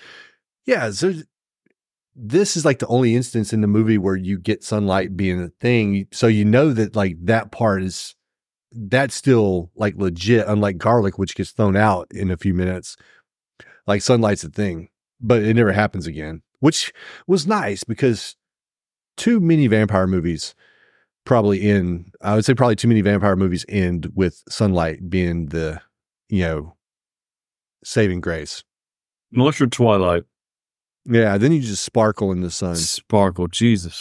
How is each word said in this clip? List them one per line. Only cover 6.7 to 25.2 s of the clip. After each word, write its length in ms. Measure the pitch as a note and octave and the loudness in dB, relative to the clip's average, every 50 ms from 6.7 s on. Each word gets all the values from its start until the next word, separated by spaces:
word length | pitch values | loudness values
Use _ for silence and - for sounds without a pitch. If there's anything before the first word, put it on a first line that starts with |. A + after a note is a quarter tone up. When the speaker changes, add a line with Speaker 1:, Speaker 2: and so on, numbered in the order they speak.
Speaker 1:
that, 240 | B2+ A2 G#2+ G2 - | 2 0 -2 -2 -2
like, 200 | G#2+ G2 F#2+ E2 E2 F2 | -2 -2 -2 -4 -4 -2
that 280 | F2+ A2+ A2+ G#2+ G#2 | 0 0 0 -2 -6
part 300 | - - A#2+ A2 G2 F#2+ | -4 0 0 0 2 0
is, 320 | F#2 F#2 - - - - - _ _ _ _ _ _ _ _ _ _ _ | -2 -6 -6 -10 -14 -16 -18 _ _ _ _ _ _ _ _ _ _ _
that's 420 | - A#2 G#2+ F#2+ B2 C3 C#3 - - | -16 -14 -6 -2 0 0 0 -2 -6
still, 560 | - - C#3 B2+ A#2 G#2+ G2 F#2 F2+ E2+ F2 _ | -2 2 2 4 4 4 2 0 -2 -4 -8 _
like, 220 | - G#2 G#2 - | -4 -4 -4 -2
legit, 500 | F#2 G2 F#2 E2+ E2+ F2 G#2+ A#2+ A2+ G2+ | -2 -4 -4 -4 -2 0 2 2 2 2
unlike 320 | G2 G#2+ G#2 G#2 G2+ F#2+ E2 | 0 0 0 0 -2 -2 -2
garlic, 400 | - A2 A#2+ A#2+ G2+ G2 - - | 0 2 2 2 2 0 -2 -4
which 160 | G2 - - | -6 -6 -4
gets 160 | - F#2+ - | -8 -8 -6
thrown 260 | - - A2 G2+ F#2+ | -2 0 0 2 4
out 300 | G2 G#2+ G#2+ F#2+ F2+ E2 - | 4 4 2 2 0 -4 -10
in 200 | - F#2 G2+ F#2 | -8 -6 -4 -4
a 60 | F2+ | -4
few 160 | E2+ - G2 F2+ | -2 -2 -2 0
minutes. 420 | F2+ F#2 F#2 F#2 F2+ - - - - _ _ _ _ _ _ _ _ _ _ _ - - - _ _ _ | 0 -2 -2 -4 -6 -10 -16 -20 -20 _ _ _ _ _ _ _ _ _ _ _ -20 -20 -20 _ _ _
Like, 160 | - G2+ G2+ | -2 -2 0
sunlight's 420 | - - B2+ A#2 A2+ G#2 G2+ - - | 2 2 2 2 2 2 0 -2 -6
a 40 | D#2 | -8
thing, 380 | - - G#2 G2 E2+ E2 F2+ - _ _ _ _ _ _ | -6 -6 -4 -4 -6 -8 -12 -16 _ _ _ _ _ _
but 220 | A#2 G#2+ B2 A2+ | 0 0 2 2
it 120 | G#2 A2 A2+ | 2 2 2
never 180 | A#2 A#2 G2+ | 4 2 2
happens 340 | F#2 G2+ G#2+ G#2 - F#2+ D2+ | 2 2 0 0 -2 -8 -10
again, 360 | E2+ D2+ D#2 D2+ D#2 D#2+ D#2 - _ _ _ | -8 -10 -10 -10 -10 -12 -14 -18 _ _ _
which 320 | B2 D#3 - - - - - - - - - - _ | 0 2 2 0 -4 -8 -12 -16 -20 -20 -20 -12 _
was 200 | - F#3 F#3 C#3 | -2 -2 0 0
nice 380 | F3+ A3 G3+ - G#2 G2+ F#2+ - | -2 -2 -2 -2 -4 -6 -8 -8
because 520 | - A2 - C#3+ B2+ A2+ G2+ - - - _ _ _ _ _ _ _ _ _ _ _ _ _ _ _ _ | -8 -4 0 2 2 2 0 -4 -12 -18 _ _ _ _ _ _ _ _ _ _ _ _ _ _ _ _
too 240 | - - A3+ A#3+ A3 | -4 0 2 2 2
many 260 | F3 E3 E3 D#3 C#3+ | 4 4 4 4 4
vampire 400 | A2+ A2 A2 A2 G2 G2+ F#2 F#2+ | 4 4 2 2 2 2 2 2
movies 480 | F#2 F#2+ F2+ E2 F2 E2 D2+ - - - _ _ _ _ _ _ _ _ _ _ _ _ _ _ | 2 0 0 0 -2 -4 -4 -8 -12 -16 _ _ _ _ _ _ _ _ _ _ _ _ _ _
probably 380 | - B2+ A#2 G#2 G#2 G2+ F#2+ | 2 2 4 4 2 2 2
end, 500 | G2+ G#2 G#2 G2 F2+ F2+ F2 F2 F2 - - _ | 2 2 2 2 2 0 -4 -6 -8 -14 -18 _
I 140 | - G2 G#2 | -4 -2 0
would 100 | A2 G#2+ | 2 2
say 100 | - C3 | 2 2
probably 220 | A#2+ C3 B2 A2 | 2 2 2 2
too 120 | - - A#2 | 2 2 2
many 120 | A#2 G#2+ | 4 4
vampire 340 | F#2 G2+ G#2 G2 G#2 G2+ F#2+ | 4 2 2 2 2 2 2
movies 280 | F#2 F#2+ F#2 F2 F2 - - | 2 2 0 0 -4 -6 -4
end 420 | G2+ G2+ F#2 F2+ F2 E2+ D#2 F2 - | -2 -2 0 0 -2 -4 -6 -6 -2
with 280 | F#2 F#2+ E2+ - _ _ - | -2 -2 -2 -2 _ _ -12
sunlight 600 | - - A2+ G2+ F#2 F2 E2 E2 D#2 - F#2 F2 | -4 0 0 2 2 2 0 -2 -4 -8 -8 -4
being 360 | F2+ F#2 | -2 -2